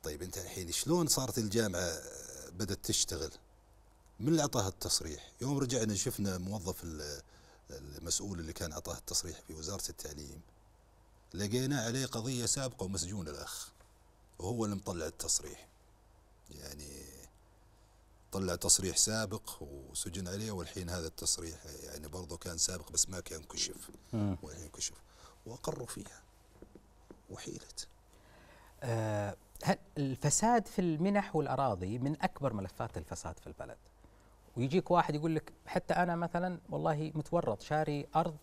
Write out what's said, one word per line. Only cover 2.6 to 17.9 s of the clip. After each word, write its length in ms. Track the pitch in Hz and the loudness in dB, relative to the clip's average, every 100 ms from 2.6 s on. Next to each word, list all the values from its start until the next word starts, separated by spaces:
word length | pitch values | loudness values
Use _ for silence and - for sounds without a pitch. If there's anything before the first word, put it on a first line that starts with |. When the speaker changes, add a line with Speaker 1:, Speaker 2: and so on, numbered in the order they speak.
| 104 101 | -2 -2
Speaker 1:
تشتغل؟ 460 | - - - 82 76 - - - - - - - - - | 2 2 2 0 -4 -6 -20 -20 -20 -20 -20 -20 -20 -2
من 80 | 123 | 4
اللي 140 | 165 | 4
اعطاها 260 | 143 127 98 | 6 4 2
التصريح؟ 640 | - 87 - 82 73 - - | 0 2 2 2 -6 -10 -4
يوم 180 | 123 139 | 0 2
رجعنا 360 | 135 123 110 | 2 4 4
شفنا 440 | 98 - - 98 90 | 4 2 2 0 0
موظف 460 | 90 104 87 90 | -2 -2 -2 -4
ال-، 380 | 82 76 73 73 - - - - - | -6 -6 -6 -8 -12 -20 -20 -20 -14
المسؤول 680 | 69 71 71 82 - 101 87 | -12 -12 -10 -2 -2 -2 -4
اللي 120 | 80 | -6
كان 200 | - 85 | -4 -6
اعطاه 260 | 78 - - | -4 -6 -6
التصريح 420 | - 87 90 80 | -2 -2 -2 -10
في 140 | - | -12
وزاره 340 | 78 78 98 - | -10 -6 -4 -6
التعليم 520 | - 76 73 71 73 - - - - - - - - - | -8 -10 -8 -10 -14 -18 -20 -20 -20 -20 -20 -20 -20 -12
لقينا 460 | 87 104 120 135 143 | -4 2 2 2 2
عليه 240 | 113 131 131 | 2 0 0
قضيه 400 | 117 113 127 117 | -2 0 0 2
سابقه 380 | - 131 - | 0 -2 -4
ومسجون 440 | 95 95 85 104 76 | -4 -2 -2 -4 -6
الاخ، 440 | 71 71 - - - - - - - - - | -6 -8 -8 -10 -16 -20 -20 -20 -20 -20 -6
وهو 260 | 90 120 | -2 2
اللي 120 | 107 98 | 2 0
مطلع 300 | - 90 78 | -2 -2 -2
التصريح. 640 | - 82 - 76 - - - - - - - - - - | -4 0 0 -2 -12 -18 -20 -20 -20 -20 -20 -20 -20 -20
يعني 520 | 71 71 73 73 69 67 - - - - - - - - | -14 -12 -12 -12 -12 -14 -18 -20 -20 -20 -20 -20 -20 -20